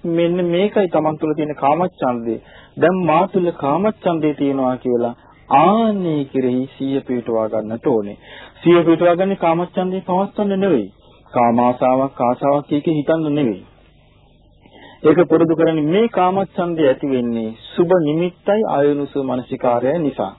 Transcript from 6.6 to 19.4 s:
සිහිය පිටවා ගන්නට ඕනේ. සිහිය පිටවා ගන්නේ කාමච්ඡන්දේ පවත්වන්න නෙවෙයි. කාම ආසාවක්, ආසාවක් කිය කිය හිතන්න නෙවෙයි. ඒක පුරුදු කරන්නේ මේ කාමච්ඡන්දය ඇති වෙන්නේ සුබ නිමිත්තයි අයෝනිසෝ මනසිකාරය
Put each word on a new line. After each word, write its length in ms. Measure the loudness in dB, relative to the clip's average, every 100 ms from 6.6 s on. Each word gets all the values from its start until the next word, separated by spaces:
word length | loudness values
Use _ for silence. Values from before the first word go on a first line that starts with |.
| -4
සිහිය 320 | -8 -4 -4
පිටවා 480 | -4 -6 -4 -4 -2
ගන්නට 380 | -4 -6 -4 0
ඕනේ. 300 | 0 -2 -12 -20 -20 -20 -4
සිහිය 280 | 4 4
පිටවා 320 | 4 4 4 2
ගන්නේ 200 | 0 0
කාමච්ඡන්දේ 640 | 0 0 -2 -4 -4 -6
පවත්වන්න 600 | -2 -2 -2 -2 -2 0
නෙවෙයි. 280 | 2 0 -2 _ _ _ _
කාම 260 | 2 2 4
ආසාවක්, 600 | 2 2 2 2 -2 -2
ආසාවක් 460 | -2 0 0 0 0
කිය 140 | -4
කිය 140 | -2
හිතන්න 320 | -2 0 -2 0
නෙවෙයි. 340 | 0 -2 -4 -10 _ _ _ _ _ _ _ _ _ _ -20 -20 -2
ඒක 180 | 2 4
පුරුදු 320 | 4 2 2 2
කරන්නේ 300 | 0 0 0
මේ 220 | 0 0
කාමච්ඡන්දය 720 | 2 0 0 -4 -4 -4 0
ඇති 260 | 0 0 -2
වෙන්නේ 400 | -2 -2 -4 -6 -10
සුබ 280 | -12 -2 2 2
නිමිත්තයි 640 | 2 0 -2 -4 -2 0 0
අයෝනිසෝ 560 | 2 2 0 -4 -4
මනසිකාරය 720 | -4 -6